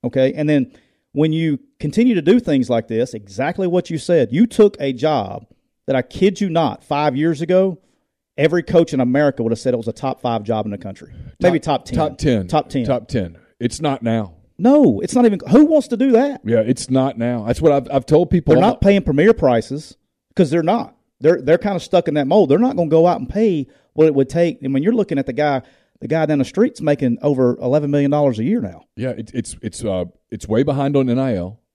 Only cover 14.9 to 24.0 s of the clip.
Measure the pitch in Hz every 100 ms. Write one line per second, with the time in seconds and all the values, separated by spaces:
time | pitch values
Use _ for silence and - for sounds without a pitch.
14.9 | 101 180 247 240 202 - 220 302 311 -
15.9 | 214 269 226 277 262 - 113 110 135 -
16.9 | 131 131 117 117 123 107 123 156 139 120
17.9 | 139 120 151 175 180 147 156 196 - 196
18.9 | 202 - 139 190 226 139 117 - 143 -
19.9 | - _ _ _ - 165 165 160 226 -
20.9 | _ _ _ 143 175 131 170 202 185 -
21.9 | 180 170 151 135 190 170 147 247 269 165
22.9 | 160 170 175 127 202 220 165 135 _ _
23.9 | -